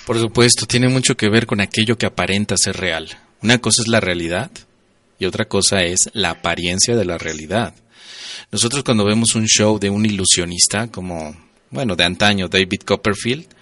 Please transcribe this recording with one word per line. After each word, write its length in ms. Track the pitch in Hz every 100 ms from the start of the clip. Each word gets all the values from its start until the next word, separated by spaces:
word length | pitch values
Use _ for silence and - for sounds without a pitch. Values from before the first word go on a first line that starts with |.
| -
Por 140 | 113
supuesto, 460 | 113 120 120 - -
tiene 220 | 123 127
mucho 280 | 131 123 135
que 140 | 107
ver 160 | 113 110
con 160 | 101
aquello 360 | 95 - 110 110
que 80 | 101
aparenta 500 | - 90 98 104 95
ser 200 | 98 90
real. 300 | 92 80 80 - _ -
Una 180 | 107 120
cosa 220 | 113 104
es 40 | 113
la 120 | 113
realidad 500 | 92 87 85 90 143 - - _ _ _ _ -
y 60 | 90
otra 200 | - 113
cosa 380 | 98 - 101
es 260 | 87 92 -
la 180 | 113 87
apariencia 640 | 82 87 - 87 95 - 117
de 100 | 87
la 120 | 82
realidad. 580 | 80 78 78 104 90 - _ - - - - - -
Nosotros 320 | 104 120 139
cuando 220 | 135 110 101
vemos 300 | 110 113 117
un 120 | 110
show 320 | - 107 107
de 100 | 98
un 160 | 101 107
ilusionista 840 | 98 90 - 87 87 - 101 117
como, 480 | 101 92 82 78 80 _ _ -
bueno, 260 | 131 123 85
de 80 |
antaño, 440 | 87 90 104 98 90
David 340 | 95 92 98
Copperfield, 640 | - 98 110 101 117 143 - -